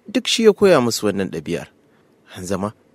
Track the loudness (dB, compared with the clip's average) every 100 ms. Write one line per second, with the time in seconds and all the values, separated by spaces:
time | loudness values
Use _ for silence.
0 | -6 -6 -2 4 4 4 4 4 2 0
1 | -2 -2 -4 -6 -6 -8 -8 _ _ _
2 | _ _ _ -14 -8 -6 -6 -10 _